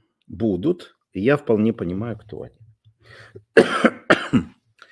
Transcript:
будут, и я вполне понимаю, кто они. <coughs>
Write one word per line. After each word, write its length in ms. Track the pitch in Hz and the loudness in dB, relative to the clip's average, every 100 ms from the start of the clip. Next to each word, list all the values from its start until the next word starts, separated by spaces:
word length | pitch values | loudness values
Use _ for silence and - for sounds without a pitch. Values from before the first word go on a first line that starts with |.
| _ _ - | _ _ -16
будут, 680 | 92 113 90 151 185 - _ _ | -4 -2 0 0 -2 -6 _ _
и 80 | 92 | -2
я 160 | 113 143 | 0 0
вполне 360 | - 107 110 | 2 2 2
понимаю, 440 | 107 85 95 117 104 | 0 -4 -6 -6 -10
кто 260 | - - | -12 -14
они. 120 | - _ - _ _ _ _ - - - _ - | -14 _ -20 _ _ _ _ -20 -20 -20 _ 2
<coughs> 1000 | - - - - - - - 120 82 _ _ _ - | 2 2 0 0 -12 -10 0 0 0 _ _ _ -20